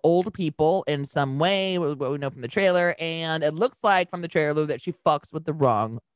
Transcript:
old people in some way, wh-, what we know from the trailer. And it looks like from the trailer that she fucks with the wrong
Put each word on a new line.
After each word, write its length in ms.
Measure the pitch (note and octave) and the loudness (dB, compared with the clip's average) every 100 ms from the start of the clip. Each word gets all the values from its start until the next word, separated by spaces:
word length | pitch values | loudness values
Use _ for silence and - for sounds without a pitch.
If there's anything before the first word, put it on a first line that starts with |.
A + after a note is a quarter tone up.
old 320 | D#3 F3 G3 | 2 2 0
people 500 | - D#3+ - D#3 F#3+ - | -4 -4 0 2 2 0
in 180 | C#3+ C#3 | -4 -2
some 320 | D3 C3+ C#3 | -2 -2 0
way, 380 | F3 G3 F#3+ F3+ | 0 2 0 -2
wh-, 220 | D3+ C#3+ | -2 -2
what 120 | C3+ | -4
we 80 | C#3+ | -4
know 100 | C#3 | -6
from 140 | C3 | -6
the 60 | A#2+ | -6
trailer. 460 | G3+ F#3+ F3+ F3 - | 0 2 4 2 0
And 440 | E3 E3 E3 D#3+ | -4 -4 -4 -2
it 120 | D3+ | -2
looks 280 | D#3 B3 - | 0 -2 0
like 280 | G#3+ F#3 F3+ | 2 2 0
from 100 | F3 | -6
the 80 | E3+ | -2
trailer 380 | E3+ D3 D3+ D3+ | 0 2 0 -2
that 160 | C3 | -4
she 100 | - | -8
fucks 400 | - E3 D3 - | -2 0 0 -2
with 140 | D#3 D#3+ | -8 -6
the 80 | |
wrong 440 | D#3 C3 G#2+ A2 A#2 - | 0 2 2 0 -6 -14